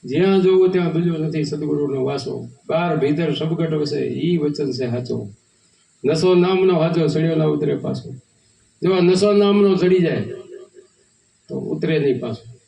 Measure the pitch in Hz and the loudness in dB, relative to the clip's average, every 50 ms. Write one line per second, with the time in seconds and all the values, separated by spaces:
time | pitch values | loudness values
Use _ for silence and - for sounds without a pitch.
0 | _ - 131 160 180 196 196 190 175 185 190 185 185 185 185 180 175 165 156 165 | _ -4 0 0 2 4 4 4 4 4 4 4 4 4 2 0 -2 0 -2 0
1 | 175 170 165 156 156 156 160 156 147 - 151 151 151 147 147 147 147 139 139 135 | 0 0 -2 -2 -4 -4 -2 -4 -4 -4 -4 -6 -4 -4 -2 -2 -2 -2 -2 -4
2 | 127 135 143 139 123 131 - 139 120 120 - _ _ - 151 165 170 170 160 - | -4 -4 -4 -6 -6 -8 -10 -10 -10 -14 -18 _ _ -4 -2 -2 0 0 0 0
3 | - 147 151 156 165 151 - - 156 160 165 160 170 156 156 151 147 143 147 143 | 0 0 0 0 0 -2 -2 -2 -4 -4 -2 -2 -2 -2 -2 -2 -2 -2 -4 -4
4 | - - 123 131 147 170 175 165 147 147 147 151 151 139 123 123 127 120 117 123 | -4 -4 -4 -2 -2 0 0 0 0 -2 -2 -2 -4 -4 -4 -4 -4 -4 -4 -6
5 | 123 - 117 113 107 104 - _ _ _ _ _ _ _ _ _ _ _ _ _ | -6 -6 -8 -8 -8 -12 -16 _ _ _ _ _ _ _ _ _ _ _ _ _
6 | - 135 156 160 175 185 180 180 175 180 190 185 185 190 180 160 160 165 165 165 | -2 -2 0 2 2 4 4 4 4 2 2 2 2 2 2 2 0 0 0 0
7 | 160 151 151 156 160 165 160 156 156 151 147 147 - 143 143 - - - 131 - | 0 0 0 0 0 0 0 0 0 0 0 -2 -2 -2 -4 -4 -4 -6 -8 -8
8 | - - - - _ _ _ _ _ _ _ _ _ _ _ _ - 175 190 185 | -10 -14 -16 -16 _ _ _ _ _ _ _ _ _ _ _ _ -2 0 2 4
9 | 175 175 185 185 202 208 202 202 208 202 202 208 202 196 190 - 180 180 185 180 | 4 4 4 4 4 4 6 6 4 6 4 4 4 4 4 4 4 4 4 4
10 | 170 160 151 - 104 - - - - - - - - _ _ - - _ _ _ | 4 2 0 -2 -4 -6 -10 -14 -16 -18 -20 -20 -20 _ _ -20 -20 _ _ _
11 | _ _ _ _ _ _ _ _ _ _ 135 135 131 - 156 156 160 165 160 147 | _ _ _ _ _ _ _ _ _ _ -10 -8 -6 -6 -6 -4 -2 -2 0 0
12 | 143 139 123 - - 120 117 - - - - - _ | 0 0 -2 -2 -4 -8 -8 -10 -14 -20 -20 -20 _